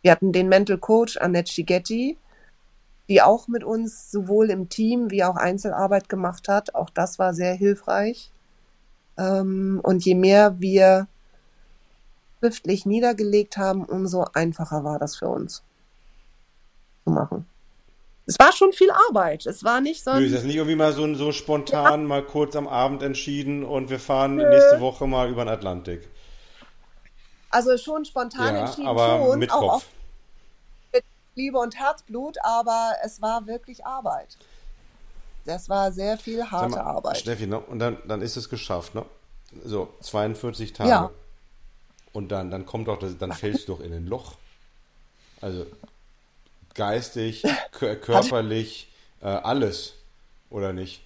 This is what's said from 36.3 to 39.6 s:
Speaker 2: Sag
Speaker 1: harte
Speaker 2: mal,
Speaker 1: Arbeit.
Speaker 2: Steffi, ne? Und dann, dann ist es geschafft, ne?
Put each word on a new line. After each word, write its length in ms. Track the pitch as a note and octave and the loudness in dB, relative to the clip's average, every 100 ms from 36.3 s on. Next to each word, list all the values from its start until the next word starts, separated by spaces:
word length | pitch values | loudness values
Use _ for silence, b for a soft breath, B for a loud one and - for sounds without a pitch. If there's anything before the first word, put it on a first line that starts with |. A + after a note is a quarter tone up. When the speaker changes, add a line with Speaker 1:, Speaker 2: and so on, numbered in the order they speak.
| A3+ | -8
Speaker 2:
Sag 120 | A#3 | -6
Speaker 1:
harte 180 | F3+ F3+ - | -4 -4 -4
Speaker 2:
mal, 40 | |
Speaker 1:
Arbeit. 380 | D2+ - - - | -6 -6 -6 -6
Speaker 2:
Steffi, 280 | A2 A2+ G#2 | -6 -6 -6
ne? 120 | G#2+ | -8
Und 180 | - A#2 | -8 -6
dann, 200 | A#2+ - - | -6 -6 -8
dann 140 | G#2+ | -8
ist 140 | A2+ B2+ | -6 -10
es 100 | A#2 | -12
geschafft, 460 | A#2 - F2+ E2+ | -12 -8 -8 -8
ne? 100 | A2 - - _ - - - | -12 -14 -20 _ -20 -20 -20